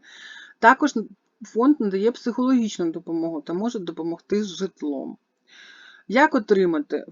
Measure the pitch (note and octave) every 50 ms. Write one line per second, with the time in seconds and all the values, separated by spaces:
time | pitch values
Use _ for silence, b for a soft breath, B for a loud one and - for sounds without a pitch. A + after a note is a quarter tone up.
0 | B B B B B B B B B B B B - A3+ C4 - D4+ C4+ - A3+
1 | F#3+ - - _ _ _ _ _ A3 - - A3 A#3+ C#4+ D4+ - A3+ G3+ F#3+ F#3+
2 | G3+ A#3 B3 - - A#3+ G#3+ - B3+ B3+ C4 B3 A3+ G3+ - - F3 E3 D#3+ E3+
3 | - - E3 E3 E3 E3 E3 D3 - - E3 F#3 G#3+ A#3+ A#3 G#3+ F3 E3+ E3 E3
4 | D#3+ E3 E3 - _ - G3 G#3 G#3+ G3 E3 D3+ F#3+ F3 - _ D3+ D3 C#3 C3
5 | - - - - _ _ _ _ _ B B B B B B B B B B B
6 | B B F#3+ C4 D4+ D#4 D4 B3+ G#3 - G#3 F#3+ F#3 F3 E3 D3+ D3 - D3+ D3
7 | - -